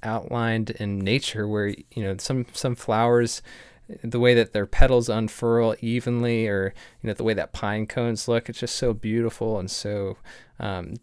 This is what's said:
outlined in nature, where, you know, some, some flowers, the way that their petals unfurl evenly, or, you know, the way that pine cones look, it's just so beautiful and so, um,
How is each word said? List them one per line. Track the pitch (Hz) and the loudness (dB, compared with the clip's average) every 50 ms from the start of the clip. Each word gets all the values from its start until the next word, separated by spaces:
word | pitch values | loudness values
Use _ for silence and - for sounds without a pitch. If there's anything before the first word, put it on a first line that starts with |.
| - | -6
outlined | 110 110 110 - - - 120 117 113 113 113 110 107 | -4 -4 -4 -4 -4 -4 -2 0 0 0 -2 -2 -4
in | 113 - 107 101 101 98 | -6 -6 -6 -4 -4 -2
nature, | 98 98 117 135 - - - 110 104 | 0 0 0 0 -2 -4 -6 -4 -4
where, | 104 107 104 104 101 | -2 -2 -2 -2 -2
you | 101 - - _ - 120 104 | -4 -6 -10 _ -8 -6 -4
know, | 98 95 95 | -4 -4 -6
some, | - - 135 127 123 - - | -6 -4 -4 -4 -4 -6 -8
some | - - 135 120 | -6 -4 -4 -4
flowers, | - - - 110 110 117 120 120 120 120 113 - - - - - - - - - - - - 214 - - | -4 -4 -2 0 2 4 4 4 4 4 2 -2 -6 -12 -16 -20 -20 -20 -20 -20 -20 -20 -18 -14 -10 -8
the | 117 120 120 | -4 0 4
way | 120 123 123 | 6 6 6
that | 117 113 - - | 6 4 2 2
their | 107 101 | -2 -2
petals | - - - 139 131 127 123 117 - | 4 8 8 10 10 8 6 2 2
unfurl | 107 110 110 110 - - 120 117 117 117 117 113 107 - | 0 0 -2 -2 -4 -2 0 2 2 4 4 2 0 -2
evenly, | - 113 117 123 - 123 120 120 120 120 117 113 113 107 | -2 -2 -2 -2 0 0 0 0 0 0 0 0 0 0
or, | 101 98 95 98 - - - - - - - | 0 0 0 -2 -4 -8 -20 -20 -16 -10 -6
you | |
know, | 113 101 | -6 -4
the | - 110 | -2 0
way | 110 110 | 0 0
that | 95 80 - - | 0 -2 -4 -6
pine | - - 104 104 107 107 | -6 -4 -2 -2 -2 -4
cones | 104 - 127 120 117 113 104 - | -4 -4 -4 -2 -2 -2 -4 -2
look, | - 117 117 - - | 0 0 0 -2 -4
it's | 117 - | -10 -8
just | 123 117 - | -8 -6 -4
so | - 131 120 113 | -2 0 -2 -2
beautiful | 107 - 107 110 117 117 113 - - 117 113 113 101 | -2 -2 -2 0 0 0 -2 -2 -4 -4 -2 -2 -2
and | 92 95 | -4 -6
so, | - - - 104 104 101 98 95 90 - - - - - - _ _ - | -8 -8 -6 -6 -6 -4 -6 -6 -8 -10 -16 -20 -20 -20 -20 _ _ -10
um, | - 104 95 92 87 - 107 117 | -8 -6 -6 -6 -8 -10 -12 -10